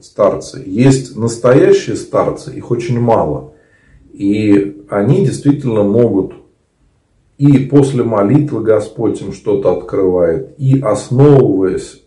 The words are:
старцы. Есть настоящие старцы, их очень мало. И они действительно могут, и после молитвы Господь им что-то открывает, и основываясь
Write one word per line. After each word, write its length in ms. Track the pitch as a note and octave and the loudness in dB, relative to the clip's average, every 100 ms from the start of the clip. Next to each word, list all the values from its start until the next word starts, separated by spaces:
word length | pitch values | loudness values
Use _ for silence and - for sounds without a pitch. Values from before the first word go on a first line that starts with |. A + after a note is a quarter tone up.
старцы. 600 | - - G2 - - - F#2 | -14 -2 0 0 -10 -16 -8
Есть 500 | G2+ C3+ C3 - G#2+ | 0 2 2 -4 -6
настоящие 800 | A2+ - B2+ C#3+ G3 - B2 G2+ | -6 -2 2 4 4 2 0 -8
старцы, 580 | - - - - - | -4 -4 -4 -6 -12
их 160 | B2+ - | -16 -6
очень 300 | A#2 - A#2+ | -6 -2 -2
мало. 540 | A#2+ G2+ D2+ - - - _ _ _ _ _ | 0 0 0 -6 -12 -20 _ _ _ _ _
И 720 | - G2+ G#2+ G#2+ G2+ G2 - - | -6 -2 0 2 2 0 -8 -6
они 340 | G#2 A2+ F#3 | -2 0 0
действительно 600 | - - C#3+ C#3+ B2 G#2+ | 0 0 -2 0 -2 0
могут, 500 | G2+ A2+ A#2 G2 - - _ _ _ _ _ _ _ _ _ - | 0 2 2 0 -4 -10 _ _ _ _ _ _ _ _ _ 0
и 220 | C#3+ B2+ | 2 2
после 420 | - C#3+ C3 A#2+ | 4 2 2 0
молитвы 580 | A#2 G#2+ G2+ C#3+ - A2+ | 0 0 2 2 0 -2
Господь 600 | G#2+ G#2+ - - G#2+ - | 0 0 -2 -4 -4 -4
им 120 | G2+ | -10
что-то 440 | F#2+ A2 G2+ F#2 F2 | -8 -4 0 0 -2
открывает, 760 | - G2 F#2 F2+ E2+ D#2+ - - | -4 -2 0 0 0 -2 -8 -4
и 220 | C3+ C3+ | 0 0
основываясь 1200 | G#2+ G2+ - A#2+ D3 C3+ G#2+ F#2+ F#2 - - - | 0 -4 -2 2 6 6 4 0 -2 -4 -8 -18